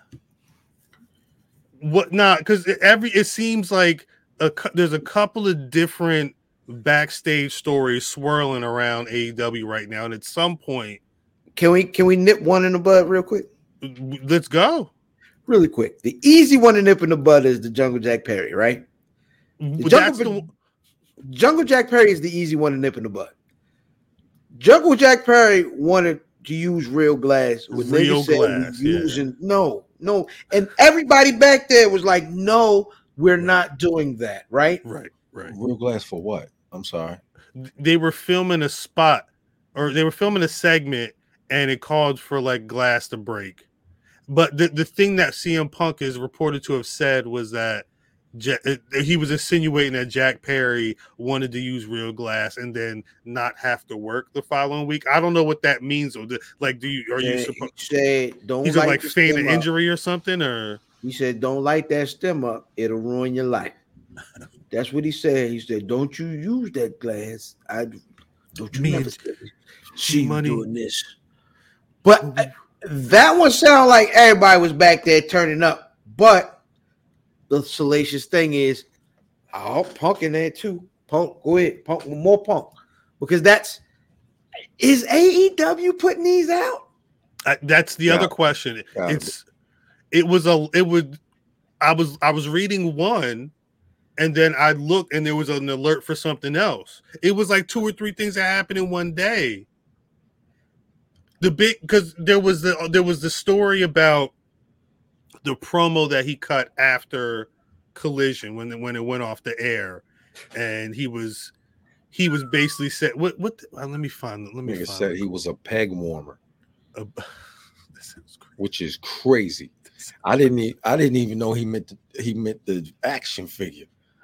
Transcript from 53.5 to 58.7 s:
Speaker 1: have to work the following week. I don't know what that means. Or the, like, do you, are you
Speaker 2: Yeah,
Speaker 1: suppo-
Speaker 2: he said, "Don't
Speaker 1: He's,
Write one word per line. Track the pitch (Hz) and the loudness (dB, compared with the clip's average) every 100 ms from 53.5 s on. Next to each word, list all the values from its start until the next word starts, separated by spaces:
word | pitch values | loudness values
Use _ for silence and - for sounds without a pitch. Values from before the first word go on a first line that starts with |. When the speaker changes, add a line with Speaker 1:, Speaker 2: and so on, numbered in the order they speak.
| - | -6
Speaker 1:
have | 131 120 - | -6 -6 -8
to | 107 | -14
work | 107 120 - | -10 -10 -8
the | 143 | -12
following | - 143 139 147 147 | -6 -4 -4 -4 -6
week. | 151 - | -6 0
I | 151 | 0
don't | 170 | 2
know | 170 156 | 0 0
what | 151 | 0
that | 147 127 | -2 -2
means. | 131 147 143 117 | -4 -6 -6 -10
Or | 113 | -12
the, | 120 - - | -12 -14 -8
like, | 139 127 | -8 -8
do | 131 | -10
you, | 139 113 123 | -10 -8 -6
are | |
you | 127 123 | -4 -4
Speaker 2:
Yeah, | 120 | -6
Speaker 1:
suppo- | - 131 | -10 -14
Speaker 2:
he | - - | -14 -6
said, | 143 139 139 127 123 101 | -2 0 0 -4 -10 -8
"Don't | 127 | -4
Speaker 1:
He's, | 147 | 0